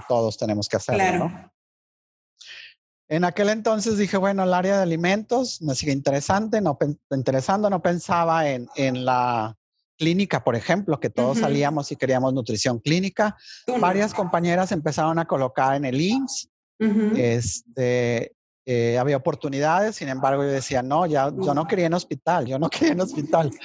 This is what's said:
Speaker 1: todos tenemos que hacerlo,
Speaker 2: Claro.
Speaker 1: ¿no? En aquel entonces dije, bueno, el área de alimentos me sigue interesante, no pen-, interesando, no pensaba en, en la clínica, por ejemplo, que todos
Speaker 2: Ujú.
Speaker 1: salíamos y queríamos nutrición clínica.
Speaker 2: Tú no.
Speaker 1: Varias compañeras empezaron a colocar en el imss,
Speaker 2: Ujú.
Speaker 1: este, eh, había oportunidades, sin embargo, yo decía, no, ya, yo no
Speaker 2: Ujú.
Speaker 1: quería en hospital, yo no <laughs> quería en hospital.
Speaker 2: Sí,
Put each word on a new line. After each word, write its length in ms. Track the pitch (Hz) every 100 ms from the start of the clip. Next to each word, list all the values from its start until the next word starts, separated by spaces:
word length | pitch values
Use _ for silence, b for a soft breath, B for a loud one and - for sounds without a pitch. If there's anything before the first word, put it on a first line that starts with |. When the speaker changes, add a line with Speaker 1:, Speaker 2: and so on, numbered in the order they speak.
| -
Speaker 1:
todos 280 | 120 113 -
tenemos 300 | 110 104 104
que 80 | 104
hacerlo, 240 | - 127
Speaker 2:
Claro. 280 | 190 175 -
Speaker 1:
¿no? 220 | - - _ _ _ _ _ _ _ _ _ B B B B _ _ _
En 160 | 156
aquel 240 | 175 175 208
entonces 480 | 220 220 220 208 208
dije, 200 | 202 196
bueno, 260 | 190 196
el 80 | 185
área 220 | 180 185 196
de 60 |
alimentos 800 | 185 165 175 202 214 240 254 -
me 120 | 156
sigue 180 | 131 151
interesante, 680 | 139 139 139 - 190 220 220
no 160 | 185 139
pen-, 220 | 147 151 _
interesando, 600 | 139 127 131 131 196 208
no 100 | 190
pensaba 680 | 175 175 - 175 170 165 151
en, 180 | 131 120 -
en 280 | 135 127
la 520 | 127 127 123 120 110 113 _ _ _ _
clínica, 480 | 160 175 196 143
por 100 | 127
ejemplo, 460 | 117 - 175 202 143
que 80 | -
todos 280 | - 123 139
Speaker 2:
Ujú. 20 | 165
Speaker 1:
salíamos 440 | 143 143 151 139
y 60 | 139
queríamos 360 | 127 127 131
nutrición 440 | 131 117 110 135 120
clínica. 580 | 143 165 190 - 208 202 B B -
Speaker 2:
Tú 80 |
no. 60 | 247
Speaker 1:
Varias 320 | 180 190 208
compañeras 580 | - 175 175 175 175 185
empezaron 460 | 185 151 147 160 165
a 60 |
colocar 500 | 165 156 131 131 131
en 120 | 139 143
el 140 | 127
imss, 480 | 175 247 262 - - _ _ -
Speaker 2:
Ujú. 320 | 220 208 214 220
Speaker 1:
este, 1160 | 120 117 120 - - - 123 123 120 120 - - _ _ -
eh, 320 | 120 117 120
había 180 | 131 139
oportunidades, 800 | 165 147 151 139 151 170 214 208
sin 120 | 143
embargo, 340 | 135 135 139
yo 60 | 143
decía, 320 | 135 127 135
no, 240 | 127 151 180
ya, 260 | 147 135
yo 200 | 180 190
no 80 | 143
Speaker 2:
Ujú. 60 | 165
Speaker 1:
quería 180 | 196 170
en 80 |
hospital, 500 | 175 - 135 - 175
yo 140 | 123 131
no 100 | 160
<laughs> 0 |
quería 220 | - 320
en 80 | 180
hospital. 500 | 190 - 143 170 156
Speaker 2:
Sí, 60 | -